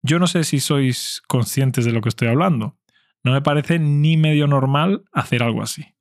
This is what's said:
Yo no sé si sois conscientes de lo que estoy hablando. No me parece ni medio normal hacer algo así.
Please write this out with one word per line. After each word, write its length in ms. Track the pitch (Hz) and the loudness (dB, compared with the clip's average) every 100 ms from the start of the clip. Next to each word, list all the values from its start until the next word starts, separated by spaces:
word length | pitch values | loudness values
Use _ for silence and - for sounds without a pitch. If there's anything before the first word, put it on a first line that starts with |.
| 127 | 0
Yo 120 | 170 | 2
no 80 | 180 | 2
sé 160 | 175 | 0
si 160 | 151 143 | 0 -2
sois 640 | - 143 131 120 - - _ | 0 0 0 -2 -8 -12 _
conscientes 560 | 131 117 - 135 123 | -2 0 0 0 0
de 80 | 117 | 0
lo 100 | 117 | 0
que 80 | 113 | -2
estoy 180 | - 117 | -2 0
hablando. 500 | 127 185 135 107 _ _ _ _ _ | 2 0 0 -4 _ _ _ _ _
No 80 | 127 | -2
me 100 | 135 | 0
parece 380 | 147 147 143 170 | 2 0 0 0
ni 380 | 151 147 151 160 | 0 2 2 2
medio 280 | 156 151 147 | 2 2 2
normal 580 | 139 131 139 175 202 _ | 2 2 0 0 -2 _
hacer 300 | - - 120 | -6 -2 -2
algo 220 | 117 110 | 0 -2
así. 320 | 107 - - _ | -6 -10 -16 _